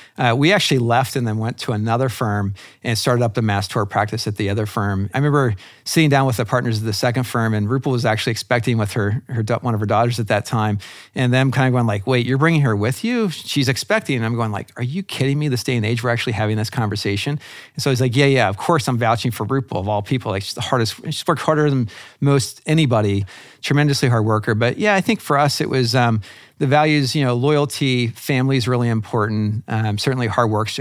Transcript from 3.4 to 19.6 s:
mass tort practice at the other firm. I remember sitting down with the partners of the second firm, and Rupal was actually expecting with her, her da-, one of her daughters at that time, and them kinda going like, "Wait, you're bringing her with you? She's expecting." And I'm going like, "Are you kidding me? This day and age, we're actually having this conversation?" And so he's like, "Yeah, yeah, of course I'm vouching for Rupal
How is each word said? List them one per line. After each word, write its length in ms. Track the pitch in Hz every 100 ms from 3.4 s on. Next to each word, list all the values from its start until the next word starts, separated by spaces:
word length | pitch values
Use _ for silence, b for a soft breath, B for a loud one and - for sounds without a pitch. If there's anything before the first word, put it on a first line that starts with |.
mass 280 | 110 101 98
tort 200 | 123 101
practice 380 | 104 104 110 -
at 80 | 104
the 140 | 101
other 160 | 104 104
firm. 440 | - 101 98 98
I 60 | 131
remember 360 | 147 143 127 98 B B -
sitting 240 | 165 156
down 180 | 139 135
with 80 | 123
the 100 | 110
partners 340 | 127 120 107
of 40 |
the 100 | 110
second 300 | 104 123 120
firm, 300 | 123 120 110
and 160 | 107 104
Rupal 220 | 135 139
was 120 | 123 117
actually 260 | 107 -
expecting 460 | 110 - 123 120 113
with 140 | 104
her, 300 | 117 104 113 -
her 140 | 117
da-, 160 | 107 120
one 140 | 123
of 60 | 107
her 60 | 104
daughters 340 | 107 120 120
at 80 | 107
that 180 | 107 -
time, 340 | 117 107 104 B B B -
and 180 | 123
them 180 | 127 135
kinda 200 | 131 131
going 140 | 123 117
like, 220 | 101 113
"Wait, 180 | 123 120
you're 140 | 131
bringing 220 | 160 160
her 140 | 139 104
with 280 | 107 131
you? 260 | 226 247 208
She's 400 | - - 143 131
expecting." 480 | 127 - 214 214 127
And 80 | 113
I'm 100 | 117
going 160 | 113
like, 200 | 101 - -
"Are 60 |
you 200 | 123 170
kidding 340 | 196 - 135 143
me? 120 | 151
This 140 | 123
day 120 | - 120
and 100 | 107
age, 180 | 117
we're 60 | 120
actually 240 | 117 -
having 240 | 107 107 110
this 140 | 110
conversation?" 680 | - 107 104 104 98 - 147 B B B -
And 80 |
so 80 | 143
he's 100 | 123
like, 140 | 131 123
"Yeah, 100 | 139
yeah, 240 | 131 104
of 80 | 101
course 300 | - 165 127
I'm 100 | 120
vouching 320 | 117 117 127
for 160 | 110 104
Rupal 340 | 135